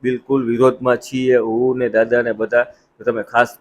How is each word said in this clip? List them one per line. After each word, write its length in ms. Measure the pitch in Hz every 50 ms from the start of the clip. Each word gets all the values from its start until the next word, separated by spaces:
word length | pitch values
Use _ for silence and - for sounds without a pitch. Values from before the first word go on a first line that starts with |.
બિલકુલ 440 | 123 127 127 120 - - 139 135 123
વિરોધમાં 500 | 113 117 117 131 127 123 127 127 127 120
છીએ 400 | 120 - - 131 127 131 127 127
હું 420 | 120 110 113 113 120 127 131 127 127
ને 100 | 123 113
દાદા 340 | 107 110 113 117 120 120
ને 100 | 120 117
બધા, 300 | 104 107 110 107 120 120
તો 420 | 120 - - _ _ _ _ - 107
તમે 180 | 120 117 110
ખાસ 260 | 101 - 120 117 120 120 - -